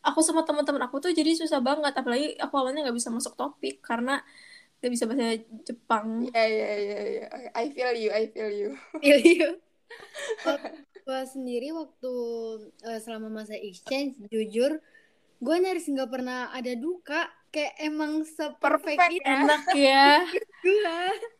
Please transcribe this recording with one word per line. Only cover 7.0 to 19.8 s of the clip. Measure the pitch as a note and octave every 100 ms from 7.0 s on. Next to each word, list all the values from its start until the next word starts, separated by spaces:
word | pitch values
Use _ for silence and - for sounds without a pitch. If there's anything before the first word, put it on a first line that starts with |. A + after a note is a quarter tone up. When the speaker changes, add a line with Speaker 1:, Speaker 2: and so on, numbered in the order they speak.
| G#3
Speaker 2:
iya. | - - - B3
I | - A#3
feel | - B3
you, | A#3+ G#3+
I | G#3 A3
feel | - A3
you. | G#3 G3+ C#4 - D#4
Speaker 3:
Feel | C#4+ C#4+
you. | D#4+ E4+ D#4 F4 _ _ _ A#4 - D5+ C#5+ A4
Kalau | E4 C#4+ D4 D#4+ - -
gue | - C4 C4
sendiri | C4+ B3+ A#3+ C4+
waktu, | D#4+ D4+ _ B3+ B3 A#3 A#3 A3+ A3 G#3+ _ A3+
eh, | A3+
selama | A3 A3 A3
masa | A3 G#3+ G#3+
exchange, | G#3 F3+ - C4+ C#4+ B3+ G#3
jujur, | A3 G#3+ G#3+ C4 D#4 _ - _ _ _ _
gue | B3 E4+
nyaris | F#4 F4+
nggak | D#4 C4+ C4
pernah | B3+ B3+ B3+ A#3+
ada | B3+ B3
duka. | B3 D4 F4+ - D4+ E4+ - _
Kayak | D4+ D4 -
emang | D#4 D4+ D4+ D#4
se-perfect | D#4 - D4+ -
Speaker 2:
Perfect | C#4+ D#4 D#4+ D4+ F4
Speaker 3:
itu. | F4 C#4
Speaker 2:
ya. | C4+
Speaker 1:
Enak | C#4+ D4+ C#4+
ya. | D4